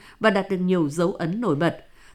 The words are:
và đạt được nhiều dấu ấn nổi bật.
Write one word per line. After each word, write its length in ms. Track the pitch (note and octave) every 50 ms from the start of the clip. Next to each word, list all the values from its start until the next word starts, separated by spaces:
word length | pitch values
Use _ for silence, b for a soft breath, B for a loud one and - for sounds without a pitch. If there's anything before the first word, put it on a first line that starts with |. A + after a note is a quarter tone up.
| B B B B
và 100 | - A3
đạt 200 | G3 G3 F#3+ -
được 60 | G3
nhiều 320 | F3+ F3+ F3+ F#3 F3+ D#3+ C#3+
dấu 240 | C#3+ E3 F3 F3+
ấn 280 | G3+ - E3+ D#3 F#3 A3+
nổi 140 | B3 G3 D3
bật. 220 | C#3+ F3 D#3 - - b b b b b b